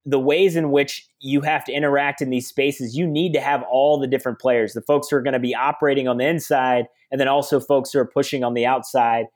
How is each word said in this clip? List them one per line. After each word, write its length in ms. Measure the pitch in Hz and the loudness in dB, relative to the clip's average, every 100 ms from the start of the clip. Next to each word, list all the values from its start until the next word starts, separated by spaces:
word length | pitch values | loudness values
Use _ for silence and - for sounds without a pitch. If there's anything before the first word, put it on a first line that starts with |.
the 160 | 143 135 | -2 0
ways 360 | 131 156 196 165 | 2 4 2 2
in 140 | 151 | 0
which 360 | 143 139 - - _ | 2 0 -4 -16 _
you 220 | 135 139 | -4 -2
have 220 | 151 151 | 0 -2
to 80 | - | -4
interact 500 | 139 147 143 143 143 | -2 0 0 0 -2
in 80 | 135 | -4
these 160 | 127 123 | -4 -4
spaces, 500 | - 139 139 123 127 | -2 -2 -2 -6 -4
you 100 | 175 | -2
need 260 | 151 175 | 0 0
to 60 | 151 | -2
have 220 | 139 139 123 | 0 -2 0
all 280 | 127 143 151 | 2 2 2
the 80 | 135 | 0
different 320 | 127 127 113 | -2 -2 -4
players, 340 | 131 120 110 | 0 0 0
the 80 | 113 | -4
folks 280 | - 147 143 | 0 0 0
who 80 | 143 | -2
are 60 | |
gonna 160 | 131 131 | 0 -2
be 160 | 123 | -2
operating 540 | 120 135 143 147 139 127 | -2 -2 0 0 2 0
on 80 | 120 | 0
the 100 | 135 | 0
inside, 600 | 165 - 143 127 123 117 _ _ | 0 0 0 2 0 -2 _ _
and 100 | 135 | -2
then 80 | 135 | 2
also 320 | 143 139 139 | 2 2 0
folks 320 | 131 139 127 | 2 0 2
who 60 | 143 | 0
are 80 | 123 | 0
pushing 360 | - 139 139 | 0 -2 -2
on 120 | 120 | -2
the 100 | 120 | 0
outside, 640 | 120 131 - 131 117 117 113 | 0 0 0 0 2 2 -2